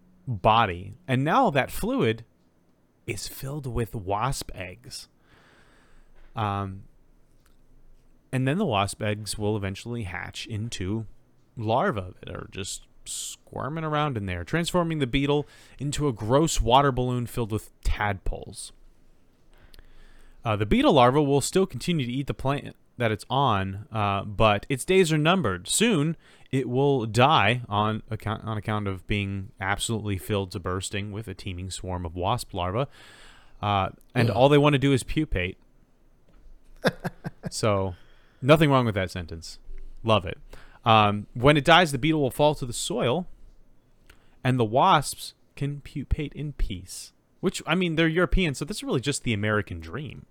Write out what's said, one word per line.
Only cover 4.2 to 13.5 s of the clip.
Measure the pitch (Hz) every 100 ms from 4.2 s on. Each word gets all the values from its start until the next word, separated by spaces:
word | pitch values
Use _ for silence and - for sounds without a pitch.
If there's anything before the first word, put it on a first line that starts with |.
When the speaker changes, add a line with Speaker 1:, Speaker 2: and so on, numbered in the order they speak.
| 123 135 -
Speaker 1:
eggs. | - 90 92 - - - _ _ _ _ _ _ _ _ - - - - -
Um, | 107 101 98 95 - _ _ _ _ _ _ _ _ - - - _ _ _
and | 131 131
then | 170
the | 196
wasp | 101 101 -
eggs | 107 107 107 -
will | 104 107
eventually | 98 98 120 120
hatch | 95 87 90 - -
into | 107 113 - 92 110 110 - _ _ _ -
larvae | 107 120 196 110 90 -
that | -
are | 101 -
just | - 98 - - -
squirming | - - - - _